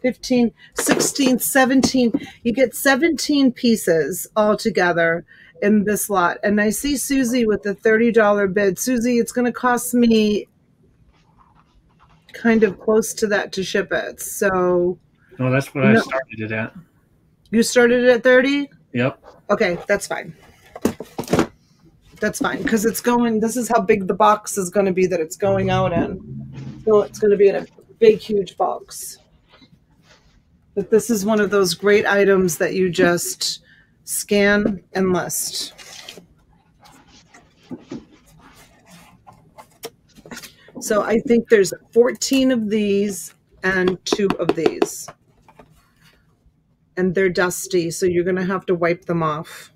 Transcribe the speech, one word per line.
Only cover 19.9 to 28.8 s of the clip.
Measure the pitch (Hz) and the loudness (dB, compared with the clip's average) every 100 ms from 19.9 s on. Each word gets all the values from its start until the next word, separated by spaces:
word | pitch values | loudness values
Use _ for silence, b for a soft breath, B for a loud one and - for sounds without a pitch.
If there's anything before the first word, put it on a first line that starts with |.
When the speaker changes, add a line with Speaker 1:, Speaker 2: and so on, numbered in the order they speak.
| 202 - | -4 -4
Speaker 1:
fine. | 220 - - - _ - - - - - - - - - _ _ _ _ _ _ - | -10 -10 -20 -20 _ -20 -6 -6 -6 -16 -14 -4 -2 -2 _ _ _ _ _ _ -6
That's | 208 - | -6 -4
fine, | 185 254 | -6 -4
'cause | 190 220 | -2 0
it's | 226 - | 0 -2
going, | 240 240 233 220 | -2 0 0 0
this | 220 226 | -2 -2
is | 220 | 0
how | 233 | 0
big | 190 214 185 | 2 0 0
the | |
box | 196 214 208 - - | 2 2 2 -2 -8
is | 180 | -4
gonna | 208 196 | 0 0
be | 180 185 | 0 0
that | 175 | -2
it's | 156 - | -6 -4
going | 196 196 190 | -2 0 0
out | 185 185 | 0 0
in. | 170 - 185 - - - - - - | 0 -4 -8 -12 -16 -14 -16 -16 -6
So | - 214 | 2 2
it's | - - | 2 -2
gonna | 214 196 | 0 2
be | - | 0
in | 170 | -2
a | 175 _ _ - | -8 _ _ 4
big, | 226 208 | 4 4
huge | - 208 180 - | 0 -4 -4 -4
box. | 175 - | -4 -4